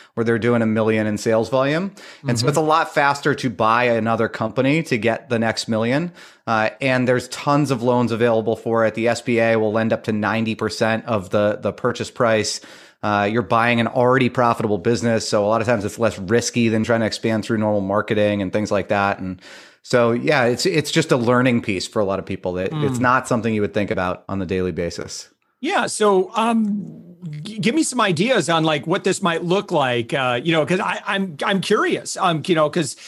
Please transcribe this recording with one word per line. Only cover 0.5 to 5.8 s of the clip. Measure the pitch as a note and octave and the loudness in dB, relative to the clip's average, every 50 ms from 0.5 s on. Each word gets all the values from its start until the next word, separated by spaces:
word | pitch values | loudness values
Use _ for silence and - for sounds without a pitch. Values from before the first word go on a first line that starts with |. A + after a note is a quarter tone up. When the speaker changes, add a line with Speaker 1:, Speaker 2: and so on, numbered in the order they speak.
| A#2+ A#2 | 2 2
Speaker 1:
a | A2+ | 2
million | A2 A2 A2+ A2 A2 A2 A2 G#2+ G#2+ | 2 0 2 2 2 2 2 0 -2
in | G#2+ G#2 | -2 -2
sales | - A#2 A2 A2+ A2+ - | 0 0 2 2 2 0
volume. | C3+ C3 C3 C#3 D3+ E3 G3 G3 - - - - - - - C3+ | 0 0 2 2 0 -2 -4 -6 -10 -14 -20 -20 -18 -8 -4 -2
And | A#2+ A2 | -2 0
so | |
Speaker 2:
Mm-hmm. | B2 C#3+ | 0 0
Speaker 1:
it's | D3 D#3+ | 2 2
a | |
lot | D#3 D#3 D#3 E3 D#3 - - | 2 4 4 2 2 0 0
faster | D#3 C#3+ C#3+ C3+ - - D3+ C3+ | 2 2 2 2 0 0 0 0
to | - - B2+ | 0 -2 -4
buy | G2+ - A2 A2 A2+ A#2+ B2 | -2 0 2 2 4 4 4
another | A#2+ A#2 A2+ A2 A#2 A2+ A2 A2+ G#2+ | 2 2 2 2 0 0 0 0 -2
company | - - A2+ A2 - C3+ C3 C3+ D3 E3 D#3+ | -2 -4 -6 -2 -2 0 2 2 2 0 0
to | - C#3+ | -2 -2
get | A2+ G#2 A#2 A2+ - - - | 0 0 0 -2 -2 -4 -2
the | A#2+ A2+ | -2 0
next | A2+ A2+ G#2+ - - | 0 0 -2 -2 -4
million. | - A2+ G#2+ | -2 -2 0